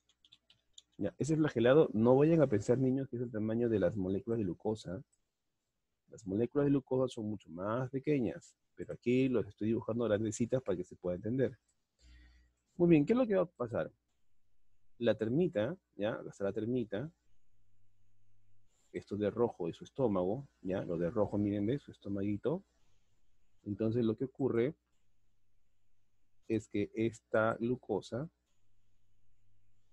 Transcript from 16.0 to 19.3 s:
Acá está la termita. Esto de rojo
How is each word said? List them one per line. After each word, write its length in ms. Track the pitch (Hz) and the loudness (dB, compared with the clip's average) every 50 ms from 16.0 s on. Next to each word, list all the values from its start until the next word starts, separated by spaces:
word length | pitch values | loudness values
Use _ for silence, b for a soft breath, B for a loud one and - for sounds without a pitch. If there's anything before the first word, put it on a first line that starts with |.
| 101 110 143 | -4 -2 -2
Acá 160 | - - - | -4 -8 -12
está 140 | - - 98 | -8 -4 -4
la 80 | 98 | -4
termita. 580 | 101 110 107 117 127 127 110 104 98 104 143 165 - _ _ - - - - - - - - - - - - - - - - - - - - - - - - - - - - - _ _ _ _ | -2 -4 -4 -2 -2 -2 -2 -4 -4 -6 -6 -8 -12 _ _ -20 -20 -20 -20 -20 -20 -20 -20 -20 -20 -20 -20 -20 -20 -20 -20 -20 -20 -20 -20 -20 -20 -20 -20 -20 -20 -20 -20 -20 _ _ _ _
Esto 240 | - 95 - - 104 | -12 -12 -8 -6 -4
de 140 | 101 104 | -2 -2
rojo 380 | 98 | -2